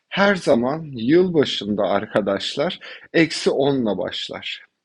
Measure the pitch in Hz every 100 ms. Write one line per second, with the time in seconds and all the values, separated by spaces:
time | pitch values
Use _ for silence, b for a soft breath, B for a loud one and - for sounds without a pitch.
0 | _ - 202 185 160 117 123 160 151 123
1 | 117 170 185 160 123 - 104 104 95 101
2 | 104 110 101 98 - 139 175 - B B
3 | B 170 160 - 190 127 139 135 110 92
4 | 92 - - 92 - - - _